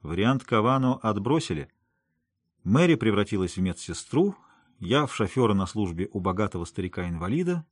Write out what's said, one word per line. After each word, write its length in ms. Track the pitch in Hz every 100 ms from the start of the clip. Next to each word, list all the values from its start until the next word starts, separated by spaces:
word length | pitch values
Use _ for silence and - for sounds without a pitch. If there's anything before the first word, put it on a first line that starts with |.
Вариант 440 | - 85 110 135
Кавано 500 | - 113 110 135 131
отбросили. 760 | 131 110 104 101 160 156 80 - _ _ _ _ _ _ _ _ _
Мэри 300 | 87 117 175
превратилась 640 | 147 110 101 104 101 90 -
в 20 |
медсестру, 760 | 92 85 - 82 - 135 196 190 _ _ _ _
я 260 | 90 131
в 100 | 147
шофёра 380 | - 104 - 117
на 140 | 101 92
службе 420 | 107 98 85 95
у 100 | 104
богатого 440 | 92 90 104 90
старика-инвалида 1000 | 85 - 90 - 87 82 90 139 180 175 160